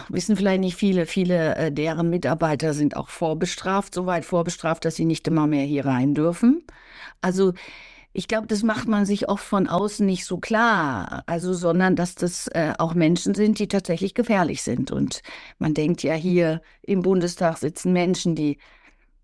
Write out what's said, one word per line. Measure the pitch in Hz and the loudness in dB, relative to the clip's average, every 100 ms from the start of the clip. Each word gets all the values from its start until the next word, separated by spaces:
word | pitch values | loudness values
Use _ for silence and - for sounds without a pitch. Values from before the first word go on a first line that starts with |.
| - | -8
wissen | 180 180 196 | -4 0 2
vielleicht | 196 190 | 2 2
nicht | 185 175 | 0 0
viele. | 202 185 165 | 2 2 0
Viele, | 196 180 175 156 | 0 2 2 2
äh, | - 160 | 0 -2
deren | 147 156 160 170 | -2 -2 0 0
Mitarbeiter | 175 131 160 160 151 160 | 0 0 0 0 0 0
sind | 147 147 - | 0 0 0
auch | - | -8
vorbestraft, | - 165 160 180 - 185 196 202 | -4 -4 -2 -4 -4 -2 -2 -2
so | 180 | -4
weit | 180 175 - | -2 -2 0
vorbestraft, | 175 170 - 160 160 | 0 0 -2 -4 -2
dass | 165 - | -2 0
sie | 165 | 0
nicht | 160 - | 0 0
immer | 160 151 | 2 2
mehr | 147 | 2
hier | 143 143 135 | 0 -2 0
rein | 127 135 | 2 2
dürfen. | 143 160 170 233 320 - - - - - - | 2 0 4 4 4 0 -20 -20 -20 -20 -6
Also | 185 185 190 180 - - - - - | -2 2 2 0 -8 -20 -20 -20 -12
ich | - - | -10 -4
glaub, | 220 214 | -4 -2
das | 208 | 0
macht | 220 214 240 | 0 0 0
man | 208 | 2
sich | 202 202 - | 2 0 0
oft | 196 | -4
von | - 202 185 | 0 0 2
außen | 175 202 - | 0 -2 0
nicht | 202 185 | 0 0
so | - 175 | -4 -8
klar, | - 220 233 202 151 113 - - - | -2 2 4 2 0 -2 -6 -8 -6
also, | 170 180 | -4 -2
sondern | 185 170 170 185 | 0 2 4 4
dass | 175 175 | 4 0
das, | - 175 - - | -2 -4 -4 -4
äh, | 165 151 - | -2 -2 0
auch | 165 | 0
Menschen | 170 156 175 185 | 2 4 2 0
sind, | 196 214 220 | 2 2 2
die | 202 | 0
tatsächlich | 196 - 170 190 | -2 -2 -2 -2
gefährlich | - 233 202 175 - | -2 0 2 2 -2
sind. | - 127 - | -4 -4 -2
Und | - - - - - - - | -2 -2 -4 -14 -20 -18 -4
man | 160 | -2
denkt | 147 151 170 | 0 0 0
ja, | 139 | 0
hier | 160 180 175 165 160 - _ | -2 2 2 2 0 -6 _
im | - 190 | -2 0
Bundestag | 180 190 175 - 170 165 | 2 2 0 0 -2 0
sitzen | 147 - 180 | -4 -4 0
Menschen, | 180 175 175 180 | 2 2 0 0
die | 160 151 143 - _ _ _ _ _ | 0 -2 -4 -10 _ _ _ _ _